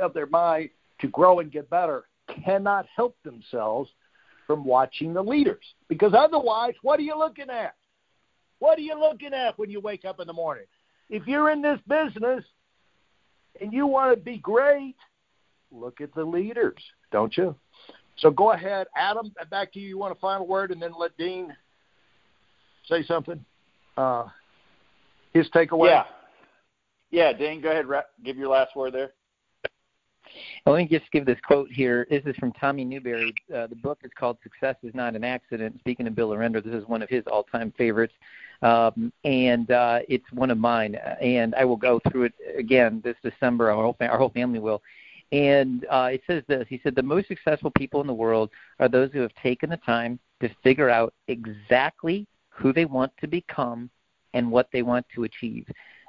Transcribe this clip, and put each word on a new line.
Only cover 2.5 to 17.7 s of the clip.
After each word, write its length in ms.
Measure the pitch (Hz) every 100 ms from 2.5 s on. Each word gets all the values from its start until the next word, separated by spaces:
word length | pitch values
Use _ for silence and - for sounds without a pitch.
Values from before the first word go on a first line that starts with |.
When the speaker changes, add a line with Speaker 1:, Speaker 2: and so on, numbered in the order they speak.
| 196 202 202 175 -
Speaker 1:
help 200 | 240 -
themselves 640 | 151 117 - 123 110 117 135 _ _ _ _ _ -
from 200 | 151 139
watching 480 | 127 131 - 165
the 100 | 170
leaders. 400 | 202 294 277 - - _ -
Because 260 | 156 208
otherwise, 600 | 214 311 311 247 220 240 240
what 160 | 247 302
are 40 |
you 140 | 302 311
looking 320 | 311 220 269
at? 260 | 240 190 - _ _ _ _ _ _ _ -
What 180 | 294 320
are 40 |
you 160 | 302 302
looking 340 | 311 233 285
at 240 | 269 240 208
when 120 | 208
you 100 | 202
wake 260 | 208 196 190
up 140 | 185
in 80 | 170
the 60 |
morning? 320 | 165 165 127 98 _ _ _ -
If 180 | 214 165
you're 220 | 285 302
in 120 | 302
this 180 | 294 285 -
business 560 | 302 302 220 233 254 - _ _ _ _ _ _ _ _ _ _ -
and 140 | 202
you 140 | 240 285
wanna 280 | 269 262 233
be 220 | 165 226
great, 580 | 175 226 277 285 269 - _ _ _ _ _ _ _
look 300 | 120 123 123
at 120 | 147
the 100 | 151
leaders, 580 | 160 175 208 233 165 - - _ -
don't 240 | 107 110 -
you? 200 | 180 147 _